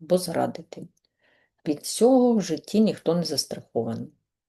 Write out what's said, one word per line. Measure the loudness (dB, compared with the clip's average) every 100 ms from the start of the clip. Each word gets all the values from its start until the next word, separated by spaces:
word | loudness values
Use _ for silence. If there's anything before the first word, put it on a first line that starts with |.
або | -2 -2
зрадити. | 0 -4 -4 -6 -16 -18 -18 _ _ _ _ _ _ _ -6
Від | -6 -8
цього | 2 4 6 4
в | 2
житті | 0 -6 -2 2
ніхто | 2 2 -2
не | -2
застрахований. | -2 -4 -6 -10 -6 -6 -4 -6 -10 _ _ _